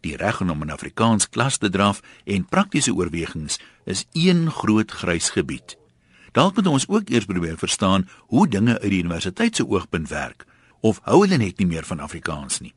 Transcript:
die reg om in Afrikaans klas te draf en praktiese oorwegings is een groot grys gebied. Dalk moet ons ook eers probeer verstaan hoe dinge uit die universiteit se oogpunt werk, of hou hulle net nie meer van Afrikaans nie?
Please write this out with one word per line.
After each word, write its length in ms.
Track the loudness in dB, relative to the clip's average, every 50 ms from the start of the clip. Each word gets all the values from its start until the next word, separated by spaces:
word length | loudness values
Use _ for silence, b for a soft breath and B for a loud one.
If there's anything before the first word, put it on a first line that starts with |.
die 140 | -8 -10 -8
reg 240 | -4 -2 -2 -2 -2
om 220 | -2 -4 -2 -4
in 80 | -6 -8 -8
Afrikaans 540 | -10 -12 -12 _ 0 2 4 4 2 0 -2
klas 280 | -2 -2 -2 0 -2
te 140 | 0 -2 0
draf 320 | 2 4 4 2 2 0 B B B B B
en 200 | -2 -2 -2 -2
praktiese 480 | _ 0 0 0 2 0 0 0 0 0
oorwegings 680 | -2 -2 -2 -2 -4 -6 -6 -8 -10 -8 -8 -8 B B B B B B
is 200 | -6 -6 -6 -8 _
een 380 | _ 2 4 4 4 4 2 0
groot 400 | -2 -2 0 2 2 2 2 -2
grys 400 | -6 -6 -2 -2 -2 0 -2 -2
gebied. 480 | -2 -2 -2 -2 -6 -10 _ -18 -20 _ _ _ _ b b b b b b b
Dalk 240 | _ 2 2 4 2
moet 100 | 2 2
ons 220 | 4 2 2 2 2
ook 200 | 0 0 0 2
eers 160 | 0 0 0
probeer 320 | 0 -2 -2 -2 -4 -4 -6
verstaan 500 | -4 -4 -2 0 2 2 2 2 0 B B B B
hoe 220 | B 4 4 4 4
dinge 300 | 4 2 2 2 2 0
uit 100 | 0 0
die 100 | 0 0
universiteit 560 | 0 -2 -4 -4 -6 -6 -2 -2 -2 -2 0
se 100 | -2 -2
oogpunt 420 | 0 0 -2 0 -2 -4 -6 -4 -4
werk, 380 | -6 -8 -8 -8 -12 _ -20 b b b b b b b
of 200 | 2 2 2 2 _
hou 160 | 4 4 6
hulle 160 | 6 6 2 2
net 200 | 0 -2 0 0
nie 80 | 0
meer 200 | 0 0 -4 -6
van 140 | -8 -10 -10
Afrikaans 580 | -8 -12 -12 -10 -8 -8 -8 -8 -6 -8 -8 -8
nie? 140 | -8 -14 _